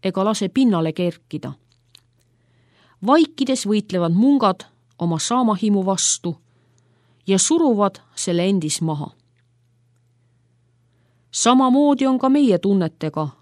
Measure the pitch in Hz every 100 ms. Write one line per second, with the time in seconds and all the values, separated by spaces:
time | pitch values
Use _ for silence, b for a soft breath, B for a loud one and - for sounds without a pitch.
0 | 190 185 196 208 196 - 262 180 160 156
1 | 175 - _ 151 - 139 _ _ _ _
2 | _ _ _ _ _ _ _ _ _ _
3 | 196 302 320 - 269 262 202 214 - 185
4 | 170 170 254 285 220 185 - _ _ _
5 | 170 160 - 240 233 196 220 202 190 190
6 | - - 175 - _ _ _ _ _ _
7 | _ _ - 190 - 330 311 214 196 -
8 | _ - - 175 185 196 156 - 160 151
9 | - _ _ _ _ _ _ _ _ _
10 | _ _ _ _ _ _ _ _ _ _
11 | _ _ _ - 233 254 262 262 294 277
12 | 269 262 262 285 269 180 196 196 165 _
13 | 156 156 151 -